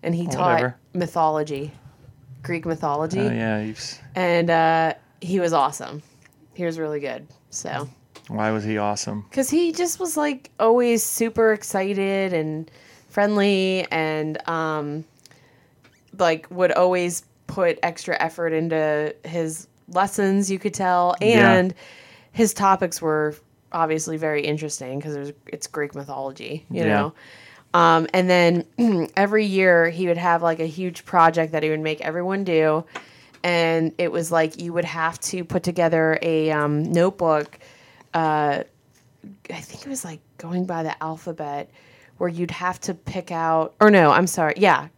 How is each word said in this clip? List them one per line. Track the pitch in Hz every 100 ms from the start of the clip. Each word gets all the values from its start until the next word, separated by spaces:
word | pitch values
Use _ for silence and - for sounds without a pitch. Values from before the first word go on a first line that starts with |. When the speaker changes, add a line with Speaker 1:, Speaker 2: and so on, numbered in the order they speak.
Speaker 1:
and | 170
he | 170 165
taught | 131 180
Speaker 2:
Whatever. | 165 127 123 _
Speaker 1:
mythology, | 180 170 175 156 156 151 139 147 - - _ - - - -
Greek | - 170 165
mythology. | 160 160 143 160 190
Speaker 2:
Oh, | -
yeah, | 117 113 107
you've | 107 110
s- | - - -
Speaker 1:
And, | - 180 170 170
uh, | 165 160 165 160 - _ _
he | 175 190
was | 170
awesome. | 160 139 143 - 147 - _ _ _ _
He | -
was | 175 160
really | 156 151
good, | 139 120 147 - _
so. | - - 131 143 - _ - -
Speaker 2:
Why | 107 107
was | 110
he | 104 107
awesome? | 104 104 - 104 107
Speaker 1:
'Cause | - 262
he | 311 349
just | 320 349 -
was, | 359 311
like, | 294 269 - _
always | 226 240 240 233
super | - - 226 226 220
excited | 214 - 196 190 196 196 196 190
and | 175 156 156 160 - - - _
friendly | - 208 208 202 196 190 185 -
and, | 160 156 156 156 156 -
um, | 165 160 156 147 151 160 _ - _ _ _ _ _ _ _ _ 196
like, | 175 160 -
would | 180 180
always | - 180 180 175 175 _ _ -
put | - 175 160
extra | 170 165 - 170
effort | 165 160 170
into | 160 165 160 156 151 151 -
his | 160 165 160 156 - _ -
lessons, | 175 196 - 196 196 196
you | 190
could | 208
tell. | - 185 180 180 -
Speaker 2:
Yeah. | 214 226 -
Speaker 1:
And | 190 185 - - - - - _
his | - 226
topics | - 196 190 180 170
were | 160 156 151 151 _ _ _
obviously | 170 160 156 156 160
very | 160 151
interesting | 147 151 151 - 127 135
'cause | 151
it | 147
was, | 143 143 -
it's | - -
Greek | - 147
mythology, | 139 139 135 135 135 117 151 _
you | 180
Speaker 2:
Yeah. | 110
Speaker 1:
know? | 104 147 - - - - - _
Um, | 175 170 165 160
and | 185 180
then | 180 170 170 - -
<clears throat> | 233 185 160 -
every | 202 214 208
year | 190 190 175 170
he | 170 185
would | 170
have, | 175 170
like, | 170 165
a | 160
huge | 156 185 165 -
project | 180 165 165 160
that | 156
he | 156
would | 156
make | 156 151
everyone | - 165 180 196
do. | 190 160 156 156 170 - - - - -
And | 175 170 165 165 165 -
it | 175
was, | - 160
like, | 165 160 -
you | 170
would | 170
have | 170 165 160 170
to | - 185
put | 170 185
together | 175 175 165 165 160 156
a, | 170 160 156
um, | 151 147 147
notebook. | 160 170 175 190 170 156 147 - - - - _ _
Uh, | 170 160 151 147 143 - _ _ _ _ _ 202 196 -
I | 175
think | - -
it | 277
was, | 269
like, | 180 156 _ _
going | 165 180 185
by | 165
the | 160 -
alphabet | 160 160 175 160 147 143 - _ _ - - _
where | 175
you'd | 170 175
have | - 180 185
to | -
pick | 180 - 190 180
out, | 165 165 160 160 _
or | 214
no, | 202 156
I'm | 147 180
sorry. | - 160 147
Yeah. | 196 139 151